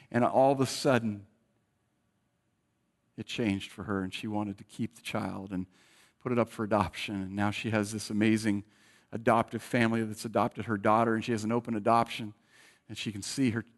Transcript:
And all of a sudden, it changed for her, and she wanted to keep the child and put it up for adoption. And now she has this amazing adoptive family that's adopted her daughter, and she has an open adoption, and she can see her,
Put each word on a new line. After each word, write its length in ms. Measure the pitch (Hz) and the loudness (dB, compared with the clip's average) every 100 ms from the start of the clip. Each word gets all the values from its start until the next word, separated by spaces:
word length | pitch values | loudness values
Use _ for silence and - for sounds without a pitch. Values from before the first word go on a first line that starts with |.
| - | -4
And 120 | 117 | 0
all 280 | 117 104 135 | 4 6 4
of 100 | 135 | 4
a 40 | 131 | 0
sudden, 600 | - 151 127 113 101 101 _ _ _ _ _ _ _ _ _ _ _ _ _ _ _ _ _ _ - | 0 2 2 2 -4 -10 _ _ _ _ _ _ _ _ _ _ _ _ _ _ _ _ _ _ -14
it 80 | 110 | -10
changed 460 | - 113 98 - | -2 0 -2 -4
for 120 | - | -10
her, 180 | 95 98 | -6 -4
and 120 | 92 | -4
she 140 | - 113 | -6 -6
wanted 300 | 104 104 101 | -4 -4 -8
to 60 | |
keep 320 | - - 113 - | -14 -8 -8 -8
the 60 | |
child 500 | - 110 101 95 95 | -8 -6 -6 -8 -8
and 140 | 92 92 _ _ _ _ _ | -6 -8 _ _ _ _ _
put 80 | 127 | -2
it 80 | 120 | 0
up 100 | 110 | 0
for 140 | - | -2
adoption. 520 | 107 107 104 - - 101 | 0 2 2 -2 -6 -6
And 200 | 95 101 | -4 -2
now 160 | 104 | -2
she 180 | 101 117 | -2 -2
has 200 | 107 101 | 0 0
this 180 | 110 - | -4 -4
amazing 540 | 107 110 110 110 101 101 _ _ _ _ | 2 4 4 2 -2 -4 _ _ _ _
adoptive 500 | 110 117 113 117 117 | -2 2 4 2 -4
family 400 | - 123 117 113 | -4 2 2 2
that's 220 | 110 107 117 | -2 -6 -4
adopted 400 | 104 113 - 107 | 0 0 -2 -4
her 120 | 104 | 0
daughter, 360 | 107 110 117 | 4 4 4
and 100 | 110 | 2
she 100 | 107 | 0
has 100 | 113 | -2
an 80 | 107 | 0
open 240 | 120 117 113 | -2 -2 -2
adoption, 580 | 104 117 113 - 110 104 _ _ - _ - | 4 4 2 -2 -10 -12 _ _ -20 _ -16
and 100 | 110 | -10
she 140 | - | -8
can 100 | 101 | -6
see 300 | - - 131 | -6 0 0
her, 140 | 110 - | 0 -4